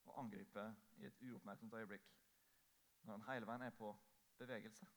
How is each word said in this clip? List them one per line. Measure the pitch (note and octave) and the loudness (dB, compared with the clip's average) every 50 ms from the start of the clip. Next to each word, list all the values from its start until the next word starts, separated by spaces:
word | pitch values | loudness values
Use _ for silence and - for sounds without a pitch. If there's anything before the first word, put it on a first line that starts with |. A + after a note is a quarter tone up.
| - | -8
og | - - - | -4 0 0
angripe | C3+ A2 G2+ F#2+ G2+ - - G#2 G2+ A2 A2 G#2 - - - - | 2 2 2 0 -4 0 0 2 2 2 0 -4 -8 -16 -10 -8
i | G#2 | -6
et | - - - A#2+ | -6 -6 -4 -2
uoppmerksomt | B2+ A#2+ F#2+ - G#2 G2+ - A2+ A2 A2+ A2+ | -2 -2 -2 0 -2 -2 0 -2 0 0 0
øyeblikk, | A2+ F#2+ G2+ G2 - - - - - - - - - - - - - - - - - - - - - | 0 0 0 -4 -4 -10 -18 -18 -20 -20 -20 -20 -20 -20 -20 -20 -20 -20 -20 -20 -20 -20 -20 -10 -4
når | A2+ G#2 | -2 -2
han | G#2+ A2+ B2 | 0 4 4
hele | C3 B2 A2 G2+ | 4 4 6 4
veien | A#2 B2 B2+ | 2 4 4
er | B2 A2 | 2 2
på | - A2+ G#2+ G#2 - - - - - - - - | 2 0 0 0 0 -8 -18 -20 -20 -20 -20 -8
bevegelse. | - B2+ B2 C3 G#2+ G2 A2 G#2+ - - - - | -6 -2 0 2 0 0 -2 -6 -8 -10 -12 -12